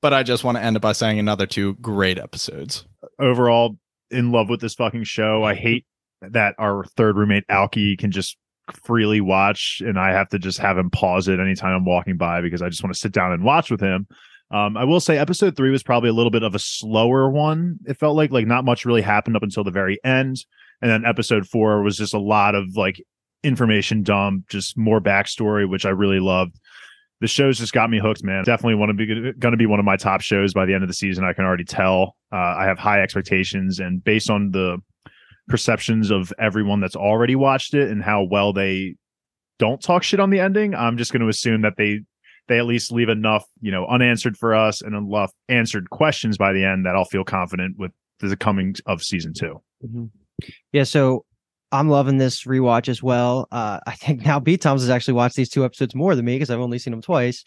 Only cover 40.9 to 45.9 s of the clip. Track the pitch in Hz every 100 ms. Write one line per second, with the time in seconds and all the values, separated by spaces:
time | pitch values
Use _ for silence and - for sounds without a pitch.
40.9 | 117 117 123 113 107 123 110 107 - 104
41.9 | 104 - _ _ _ _ 120 120 120 -
42.9 | 117 117 110 107 107 - _ 107 95 90
43.9 | 123 123 117 123 104 117 110 110 104 107
44.9 | 104 101 104 98 _ - 123 113 107 90